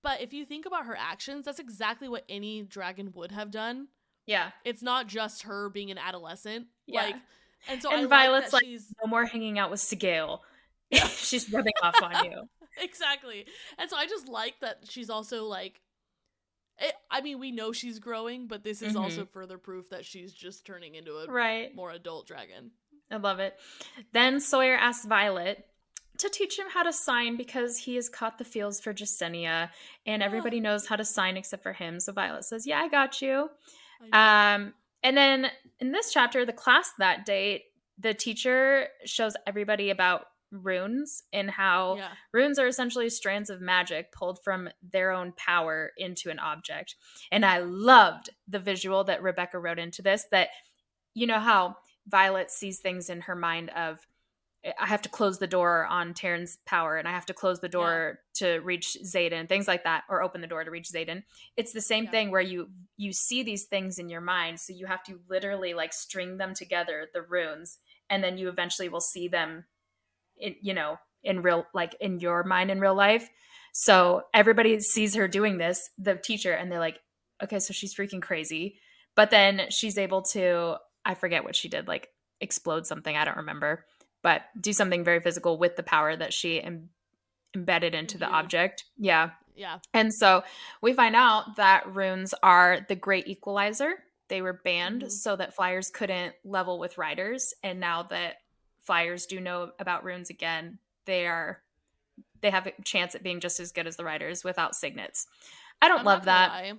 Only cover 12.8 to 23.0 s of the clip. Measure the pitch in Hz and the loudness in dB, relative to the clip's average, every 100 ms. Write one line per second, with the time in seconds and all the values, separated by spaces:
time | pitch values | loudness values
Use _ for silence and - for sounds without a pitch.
12.8 | 359 - 302 277 262 208 - 392 - - | -12 -2 -2 -2 -6 -16 -16 -20 -20 -12
13.8 | 330 330 320 415 262 233 226 - 240 214 | -8 -6 -6 -8 -10 -8 -8 -8 -12 -12
14.8 | - 254 226 214 208 233 220 190 190 _ | -16 -14 -10 -10 -8 -10 -8 -10 -12 _
15.8 | _ _ _ _ _ _ _ _ _ _ | _ _ _ _ _ _ _ _ _ _
16.8 | 294 - _ 269 285 269 269 240 220 233 | -6 -6 _ -6 -6 -10 -10 -8 -8 -8
17.8 | 247 220 220 226 233 247 240 214 214 208 | -12 -14 -10 -8 -8 -12 -14 -12 -10 -8
18.8 | 214 214 190 165 196 190 185 185 196 185 | -6 -4 -4 -8 -12 -16 -18 -18 -16 -16
19.8 | 180 196 - 190 180 - 175 196 - 185 | -14 -16 -14 -18 -20 -20 -20 -20 -20 -20
20.8 | 165 160 160 151 - 247 226 226 226 - | -18 -18 -14 -14 -6 -2 -2 -2 -8 -12
21.8 | 180 170 170 160 - 147 92 92 120 _ | -14 -12 -14 -14 -16 -18 -16 -18 -20 _
22.8 | _ _ | _ _